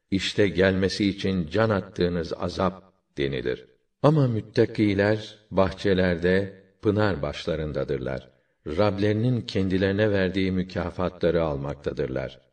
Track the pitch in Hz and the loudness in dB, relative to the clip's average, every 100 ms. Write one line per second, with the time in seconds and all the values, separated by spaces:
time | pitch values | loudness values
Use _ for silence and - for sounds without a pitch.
0 | _ 95 - - 101 82 95 95 95 - | _ -4 -2 2 2 4 2 2 0 0
1 | 101 98 98 95 78 101 113 98 95 - | -2 0 -2 -2 -2 0 2 0 -2 -2
2 | 87 87 80 - 90 87 92 92 95 _ | 0 0 -4 -6 -6 -2 -2 -2 -14 _
3 | _ 71 69 67 62 62 - _ _ _ | _ -4 -4 -2 -4 -6 -10 _ _ _
4 | 143 156 131 110 - - 113 113 104 98 | 4 4 2 0 -2 2 2 2 2 4
5 | 101 110 - - _ 90 95 - 101 92 | 2 0 -4 -18 _ 2 2 0 0 2
6 | 92 85 87 95 98 98 - _ 110 101 | 2 2 2 2 0 -8 -20 _ 0 2
7 | 104 80 73 - - 78 78 69 67 67 | 0 0 -4 -4 -4 -4 -4 -4 -2 -4
8 | 64 65 65 _ _ _ - 80 104 98 | -4 -6 -10 _ _ _ -4 0 2 2
9 | 104 107 123 120 - 104 95 92 98 101 | 0 2 0 -2 -2 -2 0 2 2 2
10 | 107 98 92 95 95 92 92 92 85 - | 2 2 0 0 0 0 -2 -4 -6 -4
11 | 90 90 85 82 80 69 69 71 73 65 | -4 0 2 2 0 -2 -6 -6 -6 -4
12 | 69 65 65 - _ | -4 -4 -6 -10 _